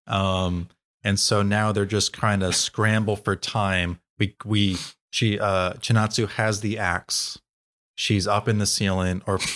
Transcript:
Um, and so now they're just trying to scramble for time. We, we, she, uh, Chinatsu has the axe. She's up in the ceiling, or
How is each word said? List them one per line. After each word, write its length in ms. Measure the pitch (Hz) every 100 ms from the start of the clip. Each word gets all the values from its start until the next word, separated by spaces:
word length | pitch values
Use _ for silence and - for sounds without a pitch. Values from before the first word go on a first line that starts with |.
| -
Um, 600 | 101 98 92 92 87 87 _ _ _
and 160 | 104 101
so 240 | - 107
now 300 | 101 104 107
they're 120 | 104
just 280 | 101 104 -
trying 280 | - 110 101
to 120 | 92
scramble 640 | 85 - - 107 110 107 101
for 180 | -
time. 640 | 95 - 110 98 92 87 90 _ -
We, 180 | 104 -
we, 320 | 104 107 101 90 - - _
she, 280 | - 113 104
uh, 360 | 104 95 90
Chinatsu 540 | - - 113 107 - 107
has 300 | - 110 101
the 180 | 107 107
axe. 600 | 95 90 - - - - _ _ _ _ _ -
She's 300 | - 104 92
up 220 | 104 117
in 100 | 107
the 80 | 101
ceiling, 560 | - 101 92 92 90 -
or 120 | 95 -